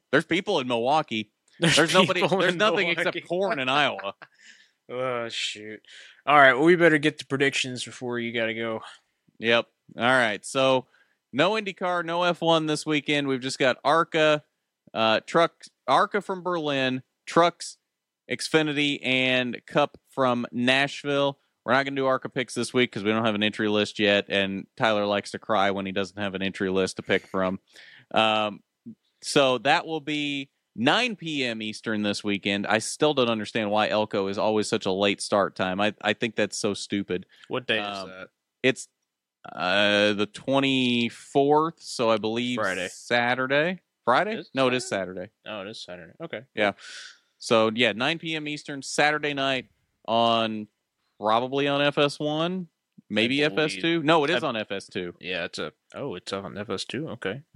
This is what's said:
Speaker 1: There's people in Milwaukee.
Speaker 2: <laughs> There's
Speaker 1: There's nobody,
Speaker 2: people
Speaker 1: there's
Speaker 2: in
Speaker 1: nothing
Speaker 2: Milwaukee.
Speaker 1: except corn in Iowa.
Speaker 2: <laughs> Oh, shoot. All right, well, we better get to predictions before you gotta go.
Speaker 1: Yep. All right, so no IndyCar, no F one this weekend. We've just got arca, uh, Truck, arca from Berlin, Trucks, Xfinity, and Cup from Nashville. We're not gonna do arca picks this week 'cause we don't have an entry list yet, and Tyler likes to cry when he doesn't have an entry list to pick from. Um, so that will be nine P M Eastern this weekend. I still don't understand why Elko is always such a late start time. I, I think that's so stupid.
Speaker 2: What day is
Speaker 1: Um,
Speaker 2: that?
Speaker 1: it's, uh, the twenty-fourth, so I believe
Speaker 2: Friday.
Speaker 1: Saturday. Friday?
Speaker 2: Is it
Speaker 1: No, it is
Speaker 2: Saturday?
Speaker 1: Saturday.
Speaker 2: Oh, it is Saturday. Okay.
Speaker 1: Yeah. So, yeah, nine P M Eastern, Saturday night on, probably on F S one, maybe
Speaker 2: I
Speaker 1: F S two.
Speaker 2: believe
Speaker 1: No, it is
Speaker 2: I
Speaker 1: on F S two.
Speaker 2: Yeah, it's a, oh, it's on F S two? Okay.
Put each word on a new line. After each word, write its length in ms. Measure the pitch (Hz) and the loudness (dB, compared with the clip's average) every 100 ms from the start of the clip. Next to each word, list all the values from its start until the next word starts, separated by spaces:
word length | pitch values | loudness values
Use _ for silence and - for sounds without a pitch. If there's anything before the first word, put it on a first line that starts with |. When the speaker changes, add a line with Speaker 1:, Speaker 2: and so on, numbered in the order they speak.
| - | 0
Speaker 1:
There's 140 | 143 - | 0 2
people 340 | 165 202 175 | -2 0 -2
in 80 | 127 | 0
Milwaukee. 640 | 117 120 156 151 113 107 _ _ | -2 2 0 0 -6 -8 _ _
Speaker 2:
<laughs> 140 | - | -4
There's 160 | 170 139 | 0 2
Speaker 1:
There's 180 | 160 | 4
nobody, 280 | 180 190 180 | 4 4 2
Speaker 2:
people 160 | 175 190 | 2 2
Speaker 1:
there's 140 | 180 | 0
Speaker 2:
in 60 | 175 | 2
Speaker 1:
nothing 280 | 214 175 180 | 2 2 0
Speaker 2:
Milwaukee. 200 | 170 175 | 0 -2
Speaker 1:
except 180 | 165 - | -4 -6
corn 320 | 175 196 156 | -4 -2 -2
in 80 | 131 | 0
Iowa. 440 | 143 135 98 98 - | 2 2 0 -8 -10
Speaker 2:
<laughs> 40 | - _ - - _ _ - | -16 _ -20 -20 _ _ -12
Oh, 380 | 123 131 120 117 | -6 -4 -4 -6
shoot. 540 | - - 104 107 107 _ - - - - | -6 -8 -8 -14 -16 _ -20 -20 -8 4
All 120 | 147 | 8
right, 160 | 135 | 10
well, 100 | 123 | 8
we 140 | 160 180 | 6 8
better 200 | 170 156 | 8 6
get 220 | 151 147 | 2 -2
to 60 | - | -4
predictions 580 | 135 139 - 131 123 | 0 2 0 -4 -6
before 360 | - - 123 120 | -10 -10 -6 -4
you 120 | 117 | -4
gotta 220 | 117 113 | -2 -2
go. 260 | 113 113 110 - - _ _ _ - | -2 -4 -6 -10 -20 _ _ _ -4
Speaker 1:
Yep. 260 | 113 117 - _ _ - | 2 2 0 _ _ -2
All 60 | 117 | 2
right, 400 | 131 113 98 - | 4 2 -2 -4
so 400 | 139 131 131 - _ _ _ _ | 0 2 2 -2 _ _ _ _
no 180 | 123 175 220 | 0 0 0
IndyCar, 500 | 196 170 180 180 165 | -4 -6 -4 -2 -2
no 180 | 175 | 0
F 160 | 175 170 | 0 0
one 280 | 165 165 156 | 2 2 2
this 180 | 151 160 | -2 -2
weekend. 420 | 151 139 147 139 | -2 0 0 0
We've 140 | 131 | -2
just 180 | 131 - | -4 0
got 160 | 135 120 | 0 2
arca, 600 | 135 160 170 165 156 151 - _ _ _ _ | 2 2 2 2 2 2 -2 _ _ _ _
uh, 260 | - 110 107 - | 0 2 2 2
Truck, 380 | 170 165 _ - _ - | 2 2 _ -20 _ 2
arca 320 | 147 196 208 | 2 2 -2
from 200 | - 190 | -6 -6
Berlin, 600 | 175 175 151 139 131 127 - _ - | -4 -4 -2 0 0 -2 -8 _ -2
Trucks, 520 | 170 170 - - - _ _ _ _ - | 2 2 2 -12 -16 _ _ _ _ -10
Xfinity, 680 | 123 - 160 156 143 143 139 | -8 0 2 2 0 -2 -2
and 560 | 127 131 131 127 123 107 - | -2 0 2 0 -2 -6 -4
Cup 320 | 151 143 - _ | 0 0 -2 _
from 360 | - 131 120 113 | -2 0 0 -4
Nashville. 840 | 120 123 131 139 - 143 143 143 139 _ _ - | -2 0 2 0 -4 -4 0 0 -4 _ _ 0
We're 80 | |
not 100 | 127 | 0
gonna 140 | 139 139 | 0 -2
do 80 | 135 | 0
arca 240 | 131 123 | 0 -2
picks 240 | 135 120 | -6 -6
this 200 | - 113 | -4 -2
week 200 | 123 123 | 0 0
'cause 100 | 110 | 0
we 80 | 98 | -2
don't 140 | 110 117 | 0 0
have 100 | 104 | 0
an 80 | |
entry 240 | 107 104 107 | 0 0 0
list 320 | 104 104 - | 0 0 0
yet, 280 | 104 101 - | 2 4 2
and 380 | 98 95 98 - - | -2 -2 -4 -10 -2
Tyler 280 | 117 104 104 | 0 2 0
likes 260 | 101 - | -2 -4
to 80 | 101 | -8
cry 320 | - 107 101 | -2 0 0
when 140 | 98 98 | 0 -4
he 60 | |
doesn't 260 | 95 92 101 | -6 -6 -6
have 160 | 101 | -6
an 80 | 92 | -4
entry 280 | 95 - 95 | -6 -4 -2
list 260 | 95 92 - | 0 -2 -2
to 60 | |
pick 240 | - 95 - | -2 -2 -2
from. 320 | 95 92 98 _ - - - - | -2 -2 -2 _ -20 -20 -20 -4
Um, 480 | - 110 107 107 101 _ _ 117 - _ _ | 0 2 2 -2 -6 _ _ -20 -20 _ _
so 360 | - 151 135 123 | -2 2 2 2
that 280 | 131 165 143 | 2 0 0
will 140 | 160 | -8
be 500 | 147 147 147 139 135 _ _ 98 | -6 -6 -4 -6 -10 _ _ -2
nine 360 | 127 196 247 202 | 2 2 0 -4
P 280 | 165 151 | -6 -4
M 160 | 127 110 | -2 -4
Eastern 400 | 107 104 117 107 | -8 -8 -4 -2
this 200 | 104 101 | -2 -2
weekend. 440 | 104 101 104 101 101 | -2 -2 -2 -2 0
I 100 | 110 | -2
still 380 | - - 151 139 | -2 0 0 2
don't 140 | 120 | 0
understand 400 | 113 104 120 104 | 0 -4 -4 -2
why 180 | 104 104 | 0 0
Elko 380 | 107 107 107 98 | 0 0 -2 -2
is 100 | 98 | -2
always 320 | 101 107 101 | 0 0 0
such 160 | 110 101 | -2 -2
a 60 | |
late 280 | 95 101 98 | 0 0 0
start 340 | - 104 90 - | 0 2 2 0
time. 260 | 92 92 | -4 0
I, 140 | 104 - | -2 -2
I 100 | 104 | -4
think 220 | 107 120 110 | -2 -2 -2
that's 200 | 101 - | -2 -2
so 200 | 107 98 | -4 -4
stupid. 500 | - 101 98 90 92 _ - | -4 -4 -4 -6 -8 _ -10
Speaker 2:
What 180 | 127 123 | -8 -2
day 140 | 110 | -2
is 180 | 104 98 | -4 -8
Speaker 1:
Um, 120 | 92 | -10
Speaker 2:
that? 180 | 92 95 _ _ _ | -14 -18 _ _ _
Speaker 1:
it's, 260 | 131 127 - _ _ _ _ _ - | -2 -2 -6 _ _ _ _ _ -16
uh, 600 | - 87 101 104 104 104 | -6 -2 2 2 4 2
the 140 | 101 104 | 2 -4
twenty-fourth, 1500 | - - 135 139 131 123 120 117 - - 143 139 151 160 - | -6 -2 0 2 2 2 0 -2 -6 -2 2 4 4 2 -4
so 300 | - - 113 | -10 -2 2
I 60 | 110 | 2
believe 400 | 110 113 123 120 | 0 -2 -2 -2
Speaker 2:
Friday. 320 | 101 92 90 | -2 -2 -6
Speaker 1:
Saturday. 880 | - - 120 120 127 131 139 165 185 _ _ - | -8 -2 0 0 0 0 0 0 -4 _ _ 0
Friday? 300 | 131 196 214 | 2 2 -4
Speaker 2:
Is 100 | 175 | -6
it 60 | |
Speaker 1:
No, 140 | 135 131 | 0 2
it 80 | 127 | 0
is 120 | - | -2
Speaker 2:
Saturday? 440 | 101 92 92 95 _ | -4 -6 -8 -12 _
Speaker 1:
Saturday. 140 | - 107 | -14 -12
Speaker 2:
Oh, 40 | |
it 100 | 98 | -10
is 120 | 113 | -14
Saturday. 300 | - - 82 - | -16 -16 -18 -16
Okay. 180 | 165 107 135 | -12 -12 -10
Speaker 1:
Yeah. 200 | - 104 - - - - - _ _ | -2 -2 -2 -10 -18 -18 -20 _ _
So, 320 | - 117 110 | 2 4 4
yeah, 200 | 110 117 | 2 2
nine 260 | 104 135 165 | 2 -2 -2
P 160 | 165 160 | -6 -8
M 120 | 147 | -6
Eastern, 360 | 147 - 139 | -10 -10 -12
Saturday 500 | - - 147 151 147 | -6 0 2 2 -2
night 360 | 143 135 131 117 _ _ _ - | -2 -2 -2 -6 _ _ _ -2
on, 600 | 117 117 113 113 110 107 _ _ _ _ - | 2 4 2 0 -4 -10 _ _ _ _ -4
probably 480 | 104 113 127 139 143 | 2 2 2 -2 0
on 140 | 139 | 2
F 160 | 143 151 | 0 2
S 220 | 143 - | 0 0
one, 480 | 151 202 180 185 170 _ _ _ - | -4 -2 -4 -4 -10 _ _ _ -6
maybe 340 | 107 117 139 | 0 0 2
Speaker 2:
I 40 | 151 | 0
Speaker 1:
F 100 | 156 | 0
S 160 | 151 | -2
two. 80 | - | -2
Speaker 2:
believe 220 | 170 170 151 | -2 0 2
Speaker 1:
No, 180 | 165 143 | 2 4
it 40 | |
is 140 | 170 | 0
Speaker 2:
I 40 | 147 | -2
Speaker 1:
on 80 | 113 | -4
F 160 | 104 | -6
S 140 | 98 - | -8 -8
two. 300 | 98 87 - | -8 -8 -8
Speaker 2:
Yeah, 260 | 90 90 87 | -8 -6 -6
it's 120 | - | -8
a, 160 | 80 - _ 98 | -10 -12 _ -12
oh, 180 | 135 | -10
it's 180 | 90 - | -10 -8
on 220 | 98 95 95 | -10 -8 -10
F 140 | 113 | -8
S 160 | 95 - | -8 -6
two? 240 | 113 156 | -8 -8
Okay. 320 | 101 95 127 - | -8 -8 -8 -12